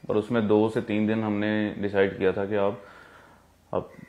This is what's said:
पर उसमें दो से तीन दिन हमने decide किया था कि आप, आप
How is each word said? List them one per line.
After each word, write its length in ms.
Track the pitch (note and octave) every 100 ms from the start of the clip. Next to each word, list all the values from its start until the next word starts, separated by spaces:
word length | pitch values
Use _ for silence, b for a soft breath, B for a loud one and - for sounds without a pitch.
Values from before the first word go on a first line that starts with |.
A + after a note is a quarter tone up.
| -
पर 80 | G#2+
उसमें 320 | G#2 A#2+ G#2
दो 200 | G#2+ A2
से 120 | A2+
तीन 260 | A2 G#2+ G#2+
दिन 180 | A2
हमने 500 | A2 G2+ G#2+ G#2+ G#2 -
decide 400 | G2 G2 G2 F#2+
किया 140 | F#2
था 140 | F#2+ G2
कि 80 |
आप, 260 | G#2+ G2 A#2 B B B B B B B _ _
आप 160 | F2+ - -